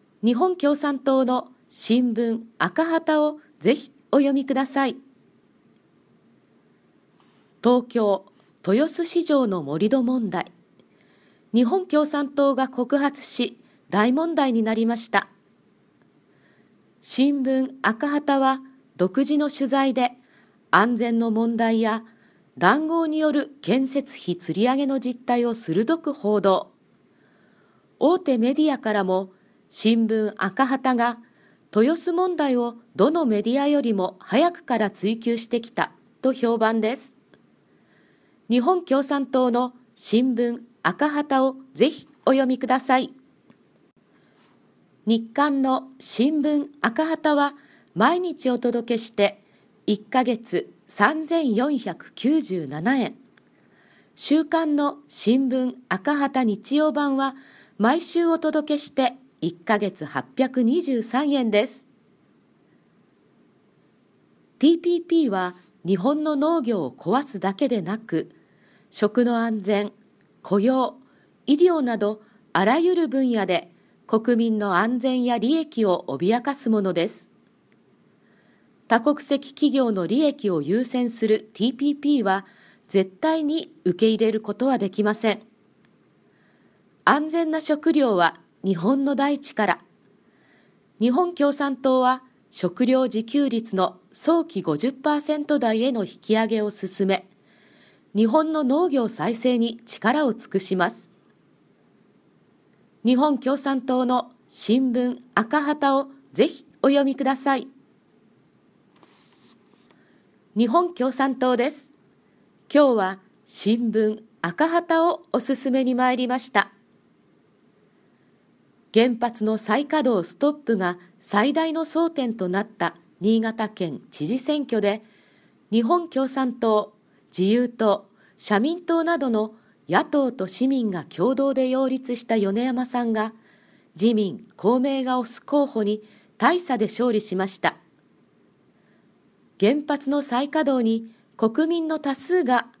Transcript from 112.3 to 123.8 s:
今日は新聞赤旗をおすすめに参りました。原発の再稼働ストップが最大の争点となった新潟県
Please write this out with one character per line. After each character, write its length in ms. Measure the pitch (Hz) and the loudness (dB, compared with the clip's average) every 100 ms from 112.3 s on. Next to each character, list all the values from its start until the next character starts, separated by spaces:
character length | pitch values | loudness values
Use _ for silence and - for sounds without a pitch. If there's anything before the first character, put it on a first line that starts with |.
| _ _ _ - | _ _ _ 0
今 220 | 285 277 | 4 6
日 0 | |
は 240 | 226 190 190 _ _ | 4 0 -4 _ _
新 460 | - - 196 233 226 | -12 -2 0 2 0
聞 320 | 214 214 214 - _ | 0 0 -2 -12 _
赤 280 | 170 175 330 | -6 -2 0
旗 420 | 339 339 330 339 | 0 2 2 2
を 120 | - - | 0 -4
お 80 | 247 | -4
す 160 | 240 254 | -2 -2
す 160 | 269 | 0
め 100 | 262 | 0
に 140 | 254 247 | 0 2
参 200 | 254 247 | 2 0
り 120 | 247 | -2
ま 100 | 247 | -4
し 140 | - | 0
た。 180 | 202 - _ _ _ _ _ _ _ _ _ _ _ _ _ _ _ _ _ _ _ _ _ _ | 0 0 _ _ _ _ _ _ _ _ _ _ _ _ _ _ _ _ _ _ _ _ _ _
原 200 | 220 254 226 | 2 2 2
発 220 | 240 233 | -4 -2
の 140 | 214 214 | -2 -2
再 300 | - 240 294 | 0 -2 0
稼 180 | 311 | 0
働 240 | 254 202 165 | 2 0 -2
ス 80 | - | -2
ト 140 | 294 | -2
ッ 20 | |
プ 240 | 294 - 202 | 0 -2 -2
が 220 | 180 175 - _ | -2 -6 -14 _
最 340 | - 202 269 | -4 0 2
大 200 | 320 320 | 0 -2
の 140 | 311 311 | -4 -4
争 220 | 320 339 | -2 -2
点 260 | 294 247 | -2 -4
と 140 | 226 180 | -4 -4
な 120 | 196 | -2
っ 60 | 220 | -4
た 280 | - 170 - _ _ | -4 -6 -6 _ _
新 200 | 202 226 | 2 2
潟 280 | 220 226 220 | 0 -4 -6
県 340 | - | -6